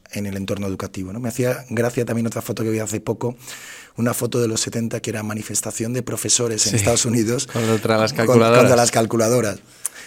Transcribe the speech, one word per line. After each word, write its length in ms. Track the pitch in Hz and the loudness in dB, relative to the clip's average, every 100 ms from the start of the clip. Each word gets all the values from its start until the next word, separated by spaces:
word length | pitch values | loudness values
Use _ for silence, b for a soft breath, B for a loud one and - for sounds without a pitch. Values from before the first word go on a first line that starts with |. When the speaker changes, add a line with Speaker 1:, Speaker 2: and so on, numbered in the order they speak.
| - | -10
Speaker 1:
en 140 | 104 101 | -8 -6
el 100 | 98 | -6
entorno 320 | 98 101 101 | -4 -4 -4
educativo, 440 | 92 95 98 92 | -6 -8 -8 -8
¿no? 60 | 110 | -8
Me 100 | 120 | -6
hacía 380 | - 123 123 - | -2 -2 -2 -4
gracia 340 | 110 120 123 | -2 -2 -2
también 240 | 113 117 113 | -2 -2 -2
otra 120 | 113 | -4
foto 220 | - 107 | -6 -4
que 80 | 110 | -2
vi 80 | 110 | -2
hace 220 | 110 107 | -2 -4
poco, 360 | - 110 123 123 B B B B B - | -4 -4 -4 -6 B B B B B -2
una 180 | 120 | -2
foto 260 | - 120 123 | 0 -2 0
de 60 | 113 | 0
los 140 | 110 | -2
setenta 400 | 104 117 113 117 | -4 -4 -4 -4
que 100 | 117 | -6
era 140 | 110 | -6
manifestación 680 | 107 107 107 104 107 - 113 | -6 -8 -6 -6 -4 -4 -4
de 120 | 123 | -4
profesores 640 | 117 113 113 - 120 107 101 | -4 -4 -2 0 0 0 0
en 40 | |
Speaker 2:
Sí, 60 | 110 | 2
Speaker 1:
Estados 280 | 101 117 | 2 2
Unidos 440 | 120 117 107 120 - | 2 2 2 0 -2
Speaker 2:
contra 500 | 120 113 110 110 110 | -2 0 2 2 2
las 140 | 110 | 2
Speaker 1:
con-, 60 | - | 2
Speaker 2:
calculadoras. 420 | 113 120 113 120 | 4 6 8 8
Speaker 1:
contra 160 | 110 120 | 8 6
las 140 | 120 | 4
calculadoras. 680 | 113 107 117 113 123 107 95 - B B B | 2 2 2 2 2 0 -4 -14 B B B